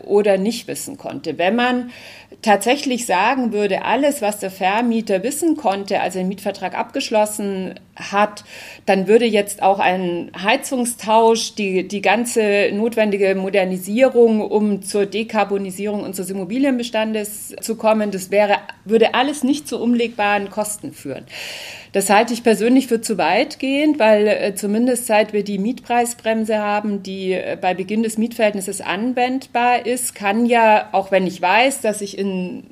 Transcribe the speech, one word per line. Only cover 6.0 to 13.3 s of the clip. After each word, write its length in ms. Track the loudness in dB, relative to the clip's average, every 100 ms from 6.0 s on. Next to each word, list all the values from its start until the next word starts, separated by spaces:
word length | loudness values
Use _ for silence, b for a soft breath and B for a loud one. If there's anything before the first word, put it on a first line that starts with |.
| -2 -2
er 80 |
den 60 | -4
Mietvertrag 480 | -4 -8 -6 -6 -6
abgeschlossen 1000 | -6 -6 -2 0 0 -2 -6 -4 -8 -10 -18 -16
hat, 440 | -4 0 0 -2 B B B B 0
dann 220 | 2 4
würde 180 | 4 6
jetzt 360 | 2 0 0
auch 180 | 2 4
ein 520 | 2 0 -2 -4 -6 -4
Heizungstausch, 1120 | 0 0 -2 -4 -4 -4 0 4 4 4 -2 -4
die, 320 | -2 -2 -2
die 140 | -2
ganze 680 | 2 2 0 0 2 2 0
notwendige 640 | 0 -2 0 0 2 2